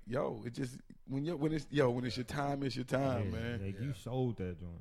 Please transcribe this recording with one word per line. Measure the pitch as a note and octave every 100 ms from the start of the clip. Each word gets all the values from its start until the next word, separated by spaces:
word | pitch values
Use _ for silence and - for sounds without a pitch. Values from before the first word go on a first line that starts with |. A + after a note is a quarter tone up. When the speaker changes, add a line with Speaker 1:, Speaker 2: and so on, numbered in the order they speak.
| -
Speaker 1:
yo, | B2+ - A2
it | A#2
just, | A#2+ B2+ C3 - - -
when | C3+
you, | D3 D#3+
when | D#3
it's, | D#3 -
yo, | C#3+ B2+
when | B2
it's | B2 B2
your |
time, | B2 D3 C#3+ C#3
it's | C#3 B2+
your |
time, | B2+ C3 C3+ A#2+ F#2+
Speaker 2:
Yeah, | A2
Speaker 1:
man. | A#2 A#2
Speaker 2:
like, | G2 F#2+
you | C3+
Speaker 3:
Yeah. |
Speaker 2:
sold | - A2+ B2+ B2+ G#2+
that | F#2 E2+
joint, | F2 E2+